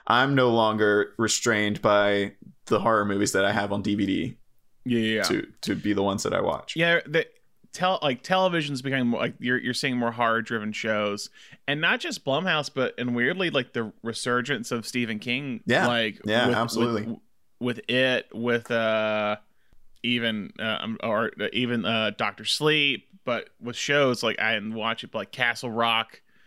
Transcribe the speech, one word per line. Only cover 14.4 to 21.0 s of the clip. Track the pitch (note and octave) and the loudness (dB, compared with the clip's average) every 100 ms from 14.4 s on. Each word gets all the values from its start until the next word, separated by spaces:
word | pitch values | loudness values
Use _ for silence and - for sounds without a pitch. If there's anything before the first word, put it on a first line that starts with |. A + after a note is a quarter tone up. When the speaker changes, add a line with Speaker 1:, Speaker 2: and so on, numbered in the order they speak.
| A#2+ B2+ A#2+ | 0 -4 -4
Speaker 2:
of | A#2+ A2 | -6 -4
Stephen | B2+ A#2 G#2+ | -4 -4 -6
King. | A#2+ B2 C#3+ A#2 - | -4 -6 -4 -8 0
Speaker 1:
Yeah. | B2 A#2 | 2 2
Speaker 2:
Like, | A#2+ A2 G2+ | 2 -2 -4
Speaker 1:
Yeah, | - A2+ B2 | 0 2 4
Speaker 2:
with, | A#2+ | 2
Speaker 1:
absolutely. | A#2 A#2 A#2+ A2 G#2+ A#2 _ _ _ _ | 0 0 0 0 -4 -10 _ _ _ _
Speaker 2:
with, | B2 A2+ | -6 -4
with | - | -2
It, | B2 C3 B2+ - | 0 2 0 -4
with, | G#2+ A#2+ A#2 A2 | -6 0 -2 0
uh, | A#2+ A2 A2 G#2+ G#2+ G#2 G#2+ _ _ _ - - - | 0 2 2 2 0 0 -4 _ _ _ -20 -20 -8
even, | A#2 A#2+ A#2 G#2+ F#2+ - | -2 0 0 -4 -8 -6
uh, | A2 G#2+ | -4 -4
um, | A2 A2+ | -6 -6